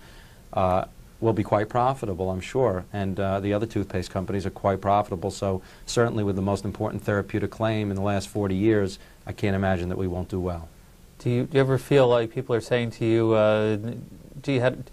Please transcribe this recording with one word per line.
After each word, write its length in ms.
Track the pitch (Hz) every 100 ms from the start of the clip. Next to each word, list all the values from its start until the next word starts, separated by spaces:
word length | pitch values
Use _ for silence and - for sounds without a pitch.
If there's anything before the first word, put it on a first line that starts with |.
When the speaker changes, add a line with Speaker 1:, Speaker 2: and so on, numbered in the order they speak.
| - - - - -
Speaker 1:
uh, 320 | 101 92 92 - - - -
we'll 120 | 113
be 100 | 104
quite 260 | 98 104 107
profitable, 640 | 123 123 135 110 90 92
I'm 100 | 92
sure. 440 | - 131 123 90 87
And, 280 | 101 98 92
uh, 200 | 98 98
the 140 | 101
other 140 | 104 113
toothpaste 420 | 107 95 95 90
companies 380 | 95 90 98 92
are 40 |
quite 300 | - 104 95
profitable, 480 | 101 101 104 92 98
so 320 | - 101 95 - - -
certainly 380 | - 117 113
with 120 | 101 98
the 60 |
most 240 | 95 98 104
important 380 | 87 107 104
therapeutic 480 | - 104 95 104 95
claim 400 | - 110 110 104
in 40 | 95
the 60 |
last 280 | 101 101 -
forty 260 | 104 101 92
years, 420 | 110 107 98 - - - -
I 40 |
can't 240 | 95 104 95
imagine 340 | 95 92 87
that 80 | 92
we 100 | 95
won't 220 | 87 85
do 100 | 95
well. 300 | 90 85 82 - - - - -
Speaker 2:
Do 100 | 123
you, 140 | 120
do 120 | 110 135
you 40 |
ever 180 | 131 131
feel 300 | - 143 127
like 240 | 120 117
people 240 | 135 - 117
are 60 |
saying 300 | - 123 120
to 140 | - 117
you, 280 | 113 113
uh, 440 | 110 107 107 107 107 110 123 - - - -
"Gee, 180 | 135 135
how, 140 | 127 123 127